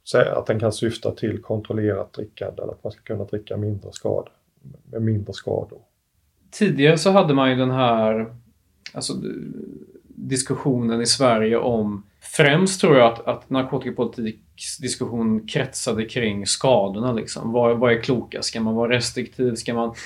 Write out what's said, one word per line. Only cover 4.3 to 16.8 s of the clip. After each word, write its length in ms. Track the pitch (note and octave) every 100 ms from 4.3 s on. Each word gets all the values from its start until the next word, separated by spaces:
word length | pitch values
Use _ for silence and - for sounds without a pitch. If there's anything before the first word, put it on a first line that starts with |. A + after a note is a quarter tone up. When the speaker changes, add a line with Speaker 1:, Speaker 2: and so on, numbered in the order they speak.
| _ _ _ C#3 - -
Speaker 1:
med 100 | A2+
mindre 320 | A2+ G#2+ G2+
skador. 460 | G2 - G2 F2 - _ _ _ _ _ _ _
Speaker 2:
Tidigare 460 | - G3+ C3+ D3 E3
så 120 | F#3+
hade 240 | G3 D#3+
man 160 | C3+ C3
ju 60 | B2+
den 160 | B2+
här, 600 | B2+ B2 A2+ A2 A2 A2+ - _ _ _ _ -
alltså, 200 | - -
d-, 140 | - - - - - - - - - _
diskussionen 960 | - C3 C3 - C3 D3 B2 A#2 A#2
i 40 | A#2
Sverige 520 | - C3 A2 A2 A#2
om, 460 | B2+ A#2 G#2 G2+ - _
främst 600 | - - C#3+ D#3 F#3+ -
tror 160 | F3+ C3+
jag 160 | A#2
att, 140 | A#2 -
att 220 | A#2 -
narkotikapolitiksdiskussion 2000 | C3+ C3 C3+ B2 A2+ A2+ - A2 G#2+ _ - - - B2+ - A#2+ A#2 A2+ A2 -
kretsade 580 | C#3+ B2+ - B2+ A2 A2
kring 400 | B2+ A2 G2+ G2
skadorna, 680 | - C#3 A#2